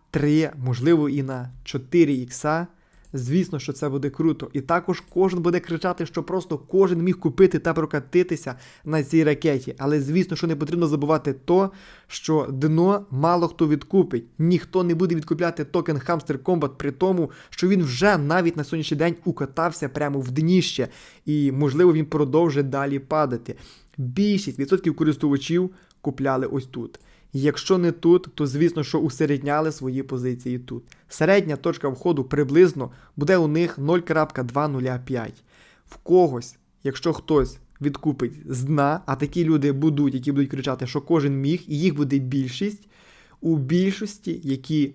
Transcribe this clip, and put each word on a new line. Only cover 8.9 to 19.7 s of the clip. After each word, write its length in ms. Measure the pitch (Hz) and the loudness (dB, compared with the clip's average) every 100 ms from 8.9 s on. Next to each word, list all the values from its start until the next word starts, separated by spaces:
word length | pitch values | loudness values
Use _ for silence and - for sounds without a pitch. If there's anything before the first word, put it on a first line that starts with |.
| 156 | -2
цій 220 | 135 160 | 2 2
ракеті. 500 | 156 - 160 135 135 - | 4 2 0 0 -4 -6
Але, 220 | 135 151 | -2 0
звісно, 360 | 135 175 185 165 | 0 0 0 -2
що 100 | 170 | -2
не 100 | 147 | -2
потрібно 300 | 151 175 160 | -2 0 0
забувати 460 | 147 147 156 147 | 0 0 0 0
то, 380 | 135 - 180 190 190 - - _ | -4 2 2 2 -4 -20 -20 _
що 400 | - - 156 135 | -8 0 0 0
дно 560 | 131 151 160 185 202 202 | -2 0 4 4 2 -2
мало 380 | 131 160 175 170 | 0 2 4 0
хто 200 | - 156 | 0 0
відкупить. 560 | 151 - 196 - 123 - - | 0 2 2 2 -2 -6 -2
Ніхто 460 | 165 175 - 190 | 2 2 0 -2
не 100 | 175 | 0
буде 200 | 165 180 | 0 0
відкупляти 500 | 165 - 156 170 165 | 0 -2 -2 -2 -2
токен 320 | 147 175 165 143 | -4 -2 -2 -4
Hamster 420 | - 165 - 135 | -2 -4 -2 -4
Combat 300 | - 175 143 | -2 0 -2
при 220 | - 143 | -4 -6
тому, 400 | - 185 180 147 - - | 0 0 2 -2 -6 -18
що 180 | - 180 | -2 2
він 140 | 196 | 2
вже 360 | 147 123 202 180 | 2 2 2 2
навіть 380 | 143 180 170 160 | 2 2 2 -2
на 80 | |
сьогоднішній 320 | 143 160 151 147 | -4 -6 -4 0
день 180 | 170 165 | 0 0
укатався 640 | 180 - 135 160 170 | -4 -4 -4 -2 -2